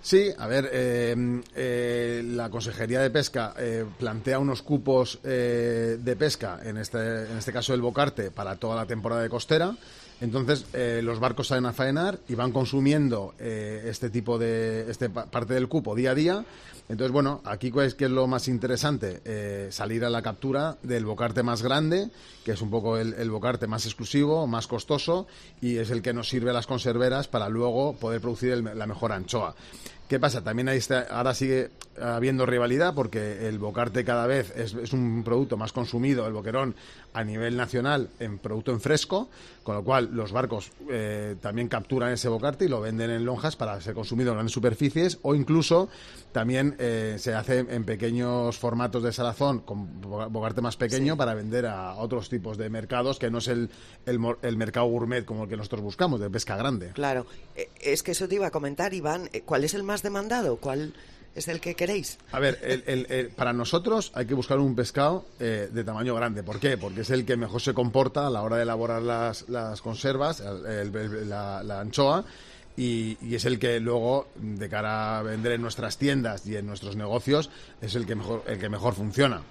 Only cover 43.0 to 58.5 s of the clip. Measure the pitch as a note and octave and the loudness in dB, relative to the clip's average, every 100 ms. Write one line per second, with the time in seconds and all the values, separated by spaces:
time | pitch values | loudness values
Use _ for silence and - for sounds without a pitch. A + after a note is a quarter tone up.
43 | A#2 A#2 A#2+ B2 D#3 - A2 G2+ F2 A2+ | 0 0 0 0 -2 -2 -4 -4 -6 -6
44 | G#2 A#2 B2+ A2 A2 B2+ A#2+ A2 C#3+ D#3+ | -2 0 2 2 0 2 2 4 2 4
45 | F3 F3 C3+ D3 C3 D#3 D3+ E3+ F#3+ - | 2 2 2 2 6 4 6 6 4 -4
46 | - - - - A2+ C3 C#3+ C#3 B2 A2+ | -18 -20 -6 -2 0 2 2 2 0 0
47 | A2 G#2+ B2 A2 G#2+ B2+ B2 B2 G#2+ G#2+ | -2 -2 -2 -2 2 2 2 -2 -2 0
48 | A#2 A#2+ B2 B2 A#2+ A2+ A#2+ A#2 B2 A#2+ | 0 2 2 2 0 0 0 0 0 0
49 | A#2 A2 A#2+ A2 C#3+ B2+ - G#2 F#2+ D2+ | 0 0 -2 2 2 0 -4 -8 -8 -10
50 | G2 G#2 A2 A2 A2 G#2 A#2+ G#2+ A#2+ C3 | -8 -6 -4 -2 -2 0 -2 0 0 2
51 | C#3 D#3 B2+ A2 G#2+ A#2+ A#2+ G2 F#2 F#2 | 2 2 0 0 -2 0 0 -2 -6 -4
52 | A2+ B2 G2+ A#2+ F#2+ G#2+ A2 A2+ G#2+ B2 | -2 -2 -2 -4 -4 -6 -4 -6 -2 0
53 | B2+ C3+ A#2+ A#2 A2+ A#2+ A#2 - - - | 0 0 -2 -2 0 0 0 -6 -20 -12
54 | - B2 A#2 A#2 B2 A2+ A2 A#2+ A#2+ A#2 | -2 0 0 0 -2 -2 -2 2 2 2
55 | A#2 B2 A2 A2 G#2+ G#2+ G#2 A2 G#2 G2 | 0 -2 -2 -6 -6 -6 -6 -6 -6 0
56 | F3+ B2+ G2+ G#2 - G2 B2+ B2 F2+ F#2+ | 2 2 0 -2 -2 -2 0 -2 -4 -2
57 | C#3+ C3 A#2+ - - - - - - C#3 | 0 0 -2 -12 -16 -12 -12 -6 0 0
58 | - E3 F#3 G3+ F#3+ | 0 -4 0 0 0